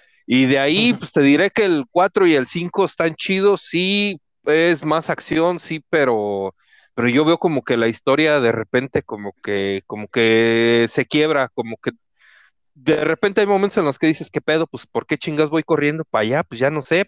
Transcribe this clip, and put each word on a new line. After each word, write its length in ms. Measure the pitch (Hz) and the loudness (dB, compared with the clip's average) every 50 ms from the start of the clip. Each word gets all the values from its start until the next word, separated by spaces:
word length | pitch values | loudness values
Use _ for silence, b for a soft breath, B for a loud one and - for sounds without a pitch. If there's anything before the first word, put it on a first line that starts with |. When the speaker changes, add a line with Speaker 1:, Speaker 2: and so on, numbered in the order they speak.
| b b b b b - | b b b b b 0
Speaker 1:
Y 140 | 123 127 135 | 2 2 4
de 120 | 127 139 135 | 4 2 2
ahí, 320 | 139 147 160 202 226 240 226 | 2 2 2 2 2 2 0
Speaker 2:
Ujú. 60 | 220 | -2
Speaker 1:
pues, 120 | - - - | -6 -4 0
te 80 | 160 143 | 2 4
diré 280 | 139 143 151 185 196 | 4 4 4 2 0
que 140 | - - 208 | 0 0 0
el 200 | 190 170 147 131 - | 0 0 -2 -4 -2
cuatro 360 | - 175 180 196 - 208 190 | 0 0 0 2 2 2 2
y 80 | 175 156 | 4 4
el 120 | 139 127 | 2 0
cinco 380 | - - 170 175 175 - 202 190 | -2 -4 -6 -6 -4 -2 -2 -2
están 300 | 160 - - 165 165 156 | -2 -2 -2 -4 -4 -4
chidos, 480 | - - - 190 190 190 202 202 170 - | -4 -4 -4 -2 0 2 2 0 0 -2
sí, 540 | - - 170 180 190 202 202 208 208 190 151 - _ _ _ _ | -4 -4 -2 0 0 0 0 0 -2 -4 -6 -12 _ _ _ _
es 400 | 143 151 160 165 175 170 139 143 | 0 2 2 2 2 0 0 -2
más 240 | 156 156 165 156 - | -2 -2 -2 -2 -4
acción, 480 | 160 - - - 151 160 160 180 180 165 | -6 -6 -6 -4 -2 0 0 0 -2 -4
sí, 240 | - - 160 156 - _ | -8 -10 -10 -10 -6 _
pero, 640 | - 156 143 127 117 110 107 104 101 98 98 95 - b b b b b b b _ | 0 0 2 2 0 0 -2 -2 -2 -4 -4 -6 -8 b b b b b b b _
pero 140 | - 120 123 | -2 0 2
yo 160 | 120 135 156 | 2 2 2
veo 140 | 156 170 - | 2 2 2
como 240 | - 180 156 127 - | 0 0 -2 -2 -2
que 140 | - 123 117 | -2 -2 0
la 100 | 113 113 | 0 0
historia 500 | 113 - - 139 135 143 156 160 151 143 | -2 -2 -2 0 0 2 2 2 2 2
de 120 | 123 113 113 | 2 2 0
repente 500 | 113 110 - - 127 131 135 - 151 - | -2 -4 -4 -4 -4 -2 -2 -4 -6 -6
como 300 | - 113 104 104 101 - _ - | -6 -10 -12 -10 -12 -12 _ -8
que, 400 | - 101 98 98 98 98 95 - | -4 -4 -2 -2 -2 -4 -6 -6
como 200 | - 107 104 107 - | -10 -12 -12 -12 -6
que 800 | - 120 117 113 113 113 117 117 113 113 117 117 117 117 117 113 | -2 0 2 4 4 4 4 2 2 2 2 2 4 2 2 0
se 140 | - - 131 | 0 -2 -4
quiebra, 420 | - - 147 151 156 151 139 131 123 - | -2 0 0 0 0 0 0 -2 -2 -4
como 220 | - 117 113 113 - | -8 -8 -8 -10 -10
que 140 | - 127 117 _ _ _ b b b b b b b b b _ _ _ _ | -8 -8 -8 _ _ _ b b b b b b b b b _ _ _ _
de 220 | 147 123 147 151 151 151 | _ -2 0 0 0 0
repente 360 | 151 160 - - 202 190 220 | -2 -2 -2 -2 -2 0 0
hay 60 | 208 | 0
momentos 300 | 202 202 190 196 202 - 214 | 2 2 0 0 0 0 0
en 80 | 170 | -2
los 120 | 143 135 - | -2 -2 0
que 80 | - | 0
dices, 240 | 160 156 - 156 - | 0 0 0 -6 -10
"¿Qué 100 | - 151 | -10 -6
pedo? 260 | - - 156 160 160 - | -2 -2 0 0 -2 -4
Pues, 180 | - - - | -8 -12 -16
¿por 180 | - - 160 - | -10 -8 -8 -6
qué 100 | - 156 - | -4 -6 -6
chingas 320 | - 170 151 147 156 147 | -6 -4 -2 -2 -2 0
voy 140 | 156 160 147 | 0 -2 -2
corriendo 400 | - 165 147 143 147 151 160 160 | 0 0 0 0 0 -2 -4 -6
pa' 160 | - - 110 | -4 -2 -2
allá?". 240 | 107 110 127 151 - | 0 0 -2 -2 -4
Pues, 160 | - 123 113 | -6 -4 -2
ya 100 | 131 143 | -2 -2
no 120 | 156 151 - | -2 -4 -4
sé, 220 | - 160 180 196 | -2 -2 -2 0